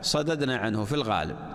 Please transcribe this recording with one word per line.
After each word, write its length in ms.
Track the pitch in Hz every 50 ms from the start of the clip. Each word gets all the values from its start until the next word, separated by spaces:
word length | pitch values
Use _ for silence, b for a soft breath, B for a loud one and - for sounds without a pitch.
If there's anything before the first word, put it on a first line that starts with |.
| -
صددنا 540 | - - 151 147 156 165 147 143 131 127
عنه 280 | 110 101 113 107 110 104
في 100 | 98 131
الغالب، 420 | 147 - 110 104 85 76 80 - - - - -